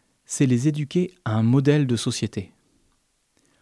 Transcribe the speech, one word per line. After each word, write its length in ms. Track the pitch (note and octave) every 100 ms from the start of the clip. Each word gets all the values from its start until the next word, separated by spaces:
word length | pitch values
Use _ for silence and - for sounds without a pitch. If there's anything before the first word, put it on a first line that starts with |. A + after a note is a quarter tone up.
| _ _ -
c'est 200 | - C3+
les 220 | A#2+ C#3+
éduquer 480 | D3 C#3+ F3 F3+ - -
à 100 | A2
un 80 |
modèle 440 | A2+ C3+ C#3+ D3+ C3+
de 80 | A#2
société. 580 | B2+ - G#2+ - G2 _ _ _ _ _ _ _ _ _ _ _